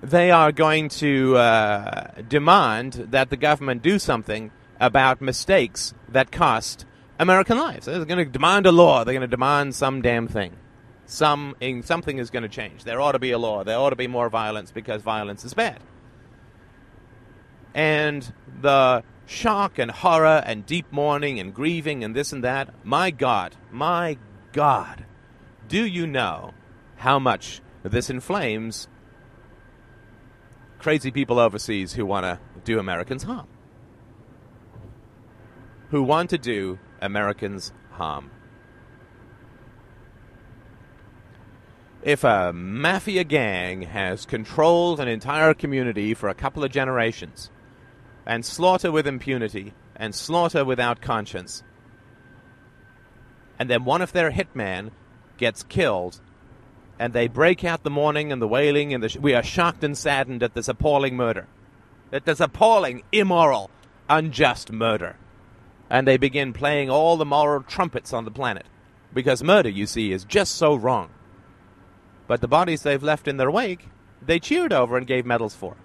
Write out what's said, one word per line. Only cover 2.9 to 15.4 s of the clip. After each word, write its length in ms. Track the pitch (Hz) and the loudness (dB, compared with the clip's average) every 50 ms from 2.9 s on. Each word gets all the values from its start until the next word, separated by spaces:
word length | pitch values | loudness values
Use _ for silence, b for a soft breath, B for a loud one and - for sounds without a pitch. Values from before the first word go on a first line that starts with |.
| 123 123 113 110 | -10 -12 -10 0
that 220 | 120 135 165 131 | 0 0 2 0
the 60 | 143 | -2
government 440 | 123 151 147 151 139 139 135 127 120 | 0 2 2 2 2 0 -4 -4 0
do 160 | 113 165 202 | 2 2 2
something 540 | 196 - - 135 117 107 - 107 110 110 107 - - - - - - | 2 0 0 -2 -2 -2 -6 -6 -6 -8 -12 -16 -20 -20 -20 -2 2
about 400 | 123 123 110 139 131 131 131 - | 2 4 4 6 4 4 2 2
mistakes 760 | 139 131 123 - - - 190 190 127 - - - - - - - - | -2 -6 -4 -4 0 2 4 4 4 2 -4 -8 -8 -8 -10 -14 -20
that 240 | - 120 135 135 - | 0 2 2 2 2
cost 540 | - - 170 147 117 113 - - - - - b b b b b b - | 2 2 4 4 4 2 -2 -6 -12 -12 -16 b b b b b b 0
American 380 | 165 180 185 190 190 - 233 | 4 6 6 6 6 4 2
lives. 300 | 247 320 339 - - - | 0 0 -4 -6 -10 -10
They're 180 | - 147 175 160 | -8 -6 -6 -4
gonna 200 | 151 175 180 170 | -2 -2 -2 -2
demand 420 | 139 127 131 143 170 190 202 196 | -2 -2 0 2 4 4 6 6
a 40 | 185 | 8
law. 320 | 170 170 175 160 147 127 113 | 10 10 10 8 8 4 2
They're 120 | 117 127 | 0 -2
gonna 100 | 135 127 | -2 -2
demand 480 | 123 123 123 131 135 147 143 143 139 127 | -4 -2 0 2 2 2 2 0 -2 -4
some 300 | - 143 135 135 131 120 | -2 -2 -2 -2 0 0
damn 240 | 123 120 117 117 | 0 0 0 -2
thing. 280 | 113 - 110 98 87 85 - - - - - - - - - - | -2 -4 -4 -4 -4 -8 -18 -20 -20 -20 -20 -20 -20 -20 -20 -20
Some, 480 | - - - 156 151 147 143 147 139 139 - | -16 -4 0 2 2 2 0 -4 -10 -10 -8
in, 220 | 123 131 131 123 | -6 -6 -6 -6
something 380 | 117 - 165 170 170 156 139 135 | -4 -4 -4 -4 -4 -6 -6 -6
is 100 | 120 117 | -8 -6
gonna 180 | - 123 113 | -6 -8 -8
change. 360 | 104 - 131 110 95 - 110 - | -8 -10 -10 -12 -12 -14 -16 -10
There 180 | 117 117 127 | -8 -4 -2
ought 120 | 139 147 139 | 0 0 0
to 60 | 131 | 0
be 120 | 127 127 | 0 0
a 80 | 120 113 | -2 -2
law. 240 | 117 113 107 101 95 | -2 -2 -4 -4 -4
There 120 | 104 110 | -2 -2
ought 140 | 120 135 139 | 0 0 0
to 60 | 135 | 0
be 100 | 117 127 | -2 -6
more 240 | 123 123 123 120 117 | -4 -2 -2 -2 -2
violence 420 | 110 113 110 107 107 107 95 - | -2 -2 -2 -2 -6 -8 -10 -12
because 300 | - 110 104 113 110 107 | -14 -14 -8 -8 -8 -6
violence 420 | 104 113 110 107 104 101 101 101 | -4 -4 -4 -4 -4 -8 -10 -12